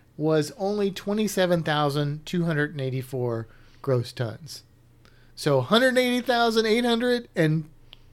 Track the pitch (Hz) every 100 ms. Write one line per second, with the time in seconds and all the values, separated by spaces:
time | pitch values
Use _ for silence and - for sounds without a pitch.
0 | _ - 151 156 151 - 196 208 196 190
1 | - 208 208 202 180 175 160 151 147 143
2 | 147 147 - 180 170 151 147 156 135 131
3 | 127 135 123 113 113 - - - - 123
4 | 113 - 120 113 147 - - _ _ _
5 | - - - - - 139 123 214 262 247
6 | 247 247 240 240 233 220 220 220 240 233
7 | 247 240 233 - 156 160 156 - - -
8 | -